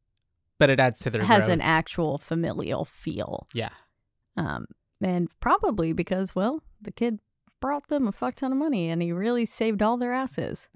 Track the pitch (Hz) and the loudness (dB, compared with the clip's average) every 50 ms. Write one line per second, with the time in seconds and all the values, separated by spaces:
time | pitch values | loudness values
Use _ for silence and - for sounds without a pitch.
0 | _ _ _ _ _ _ _ _ _ _ _ - 151 135 135 127 131 127 - - | _ _ _ _ _ _ _ _ _ _ _ 4 6 6 6 6 4 4 2 0
1 | - 123 110 110 - 196 226 202 - - 175 160 - - 160 160 165 - - - | -4 -2 -2 2 4 6 6 6 6 6 4 2 2 2 2 2 0 -2 -2 -2
2 | 165 151 135 143 - - 170 165 165 - - - - - - - - - - - | -2 -2 -2 -4 -4 -4 -2 -2 -2 -2 -2 -4 -4 -4 -4 -4 -4 -6 -10 -10
3 | - 165 - 104 - - - - - - - 117 110 113 - - _ _ _ _ | -8 -6 -6 -4 -4 -6 -6 -8 -10 -8 -8 -8 -8 -8 -10 -14 _ _ _ _
4 | _ _ _ _ _ _ _ - 165 - 71 60 55 - - _ _ _ _ - | _ _ _ _ _ _ _ -6 -4 -4 -4 -6 -8 -12 -16 _ _ _ _ -4
5 | 208 185 180 180 175 165 _ _ - 247 320 415 - 370 226 190 165 165 160 175 | -2 -2 0 0 -2 -4 _ _ 0 2 2 2 2 0 0 0 0 0 0 -2
6 | 170 - 190 185 190 185 - 185 196 233 294 320 - - - _ 208 202 - - | -2 -2 -2 -2 -2 -2 -2 0 0 0 -2 -4 -8 -12 -20 _ -18 -14 -6 -4
7 | 233 240 220 202 _ _ _ _ _ _ _ _ - 262 285 285 - - 302 285 | -2 -2 -2 -4 _ _ _ _ _ _ _ _ -6 -4 -4 -4 -4 -2 -2 0
8 | 262 202 202 - 247 254 240 - 269 262 269 269 302 320 269 190 170 165 165 170 | 0 0 -2 -2 -4 -6 -4 -4 -4 -2 -2 0 0 0 0 0 0 0 0 -2
9 | 170 170 170 175 202 233 247 240 233 - - - 226 226 220 196 208 220 240 247 | -2 -2 -2 -2 -2 0 0 0 -2 -2 -2 -2 0 0 0 2 2 2 2 0
10 | 247 240 247 262 262 254 - - - - - - - - _ | -2 -2 -2 -2 -4 -4 -4 -6 -6 -6 -6 -8 -10 -14 _